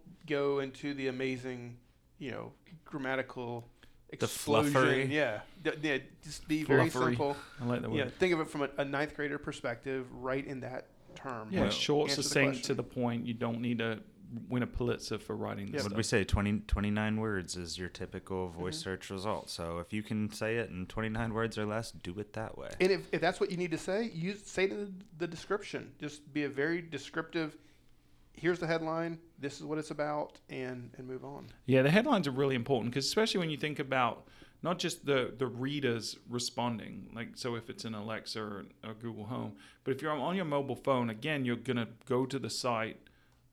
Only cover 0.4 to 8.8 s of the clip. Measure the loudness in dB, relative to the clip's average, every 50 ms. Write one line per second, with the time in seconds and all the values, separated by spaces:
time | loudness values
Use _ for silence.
0.4 | 4 4 4 2 0 -2 -4 -4 -4 -4 -2 0 0 0 0 2 0 0 0 -2
1.4 | -2 -6 -6 -6 -8 -10 -12 -14 -18 _ _ _ _ _ _ -10 -8 -8 -6 -6
2.4 | -8 -10 -12 -18 _ -20 -20 -20 -14 -10 -8 -4 -2 0 0 0 0 -2 -4 -8
3.4 | -6 -6 -6 -8 -8 -12 -18 _ -20 -20 -20 -20 -20 -12 -6 -2 -2 -2 -2 -2
4.4 | 2 4 6 6 6 6 6 6 8 8 6 4 4 2 2 2 2 2 0 -2
5.4 | -6 -10 -12 -6 -2 -2 -2 0 0 0 0 0 -2 -6 -18 -18 -14 -12 -12 -10
6.4 | -4 -2 0 0 4 6 6 6 6 6 4 4 4 4 4 2 2 0 0 -2
7.4 | -6 -14 -10 -4 -2 0 0 0 0 0 0 0 0 0 0 2 4 4 4 4
8.4 | 2 0 -2 -2 -2 -2 0 0